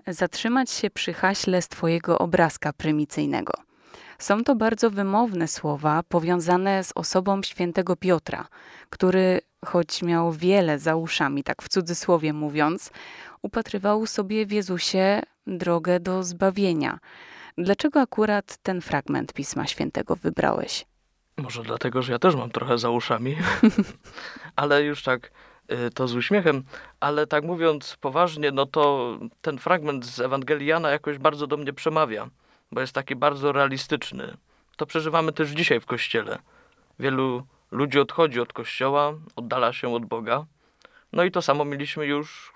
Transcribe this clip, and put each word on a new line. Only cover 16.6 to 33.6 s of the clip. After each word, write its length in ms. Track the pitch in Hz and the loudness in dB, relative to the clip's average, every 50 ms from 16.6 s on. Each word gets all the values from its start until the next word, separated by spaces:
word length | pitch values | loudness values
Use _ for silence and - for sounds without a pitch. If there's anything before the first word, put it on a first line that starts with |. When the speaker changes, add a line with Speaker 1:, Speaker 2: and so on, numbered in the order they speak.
| 202 185 165 156 143 - - - - - - - - - - - - - - - | 2 2 2 2 0 -2 -4 -6 -12 -20 -20 -20 -20 -20 -20 -20 -20 -12 -6 -2
Speaker 1:
Dlaczego 420 | 180 185 202 - - 302 - 302 | 0 2 2 2 2 2 4 2
akurat 560 | 262 - - - 214 208 208 202 - - - - - | 2 2 2 0 2 2 2 0 -2 -4 -10 -8 -6
ten 180 | - 185 175 | -4 -4 -4
fragment 520 | - - 151 143 - - 143 139 143 - - | -4 -2 -2 -2 -2 -2 -2 -4 -4 -6 -6
Pisma 340 | - 139 - - - 143 | -8 -6 -6 -4 -4 -4
Świętego 500 | - - - 147 156 - - - - - | -4 -4 -4 -4 -4 -2 -4 -2 -2 -2
wybrałeś? 720 | 185 - - - - 147 139 - - - - - - - _ _ _ _ _ _ _ _ _ _ | -2 -2 -2 -2 0 2 2 2 0 -2 -4 -6 -8 -10 _ _ _ _ _ _ _ _ _ _
Speaker 2:
Może 260 | - 139 120 113 120 113 | -10 -10 -8 -8 -8 -8
dlatego, 400 | 113 117 117 - 131 123 131 123 | -6 -6 -4 -4 -2 -2 -2 -2
że 100 | 127 120 | 0 0
ja 60 | 117 | 2
też 160 | - 185 160 | 4 4 4
mam 160 | 131 117 117 | 2 0 -4
trochę 280 | - - - - 120 117 | -4 -4 0 0 0 2
za 120 | 117 117 | 2 2
uszami, 460 | 120 120 - - 123 110 120 131 147 156 180 - - - - 220 - - 202 - - | 0 0 0 0 -2 -2 -2 -2 -2 -2 -2 -2 2 4 4 4 6 4 0 -2 -4
<laughs> 600 | - - - - - - - - - - - - | -18 -20 -20 -18 -16 -16 -16 -16 -16 -18 -10 -4
ale 260 | - 143 147 143 143 147 | -2 2 4 4 4 4
już 200 | 147 147 - - | 2 0 -2 -2
tak, 280 | 135 127 120 - - _ - - - - _ _ - - 123 120 | -2 -2 -2 -4 -8 _ -20 -20 -20 -20 _ _ -6 -4 -2 -2
y, 40 | 117 | -2
to 180 | - - 131 123 | -2 -2 -2 -2
z 60 | 117 | -2
uśmiechem. 500 | 123 120 - 196 208 175 160 143 135 135 - - - - - - _ | -2 0 2 2 2 4 4 2 0 -2 -8 -14 -20 -20 -20 -10 _
Ale 260 | - 143 147 151 151 | -2 0 0 0 0
tak 180 | 139 156 151 147 | 0 0 0 0
mówiąc 520 | 165 180 165 165 165 151 143 - - - - | -2 -2 2 2 2 2 0 -2 -12 -12 -8
poważnie, 520 | - 139 131 160 180 175 156 151 147 143 139 | -6 -2 2 2 2 2 2 0 0 0 2
no 140 | 135 135 | 2 0
to 520 | 135 - 160 147 143 143 135 123 120 107 - - 117 - _ - | 0 2 4 4 4 4 2 0 -4 -6 -8 -10 -14 -14 _ -6
ten 160 | 160 143 127 | -6 -6 -4
fragment 480 | - - 185 175 147 151 139 131 120 | 0 0 0 2 0 -2 -4 -4 -6
z 140 | 120 117 120 | -8 -6 -4
Ewangelii 460 | 123 131 135 139 127 135 151 147 139 | -2 -2 -2 -2 -2 -2 -2 0 2
Jana 240 | 147 160 170 165 151 | 0 0 2 2 0
jakoś 280 | 143 151 - 151 147 139 | 0 0 -2 -4 -4 0
bardzo 280 | 135 156 147 147 147 | 0 0 0 0 -2
do 100 | 131 156 | -4 -4
mnie 160 | 147 147 135 139 | -4 -4 -6 -8
przemawia, 580 | - - 165 156 156 156 123 107 104 110 131 - _ _ _ _ _ _ _ - | -4 -2 0 2 2 2 0 0 -4 -8 -10 -14 _ _ _ _ _ _ _ -6
bo 80 | 127 | -4
jest 120 | 131 131 - | -4 -4 -4
taki 240 | 139 135 - 135 | -6 -6 -6 -2
bardzo 360 | 123 139 147 143 139 139 147 135 | 0 0 0 0 0 0 0 2
realistyczny. 840 | 143 | 2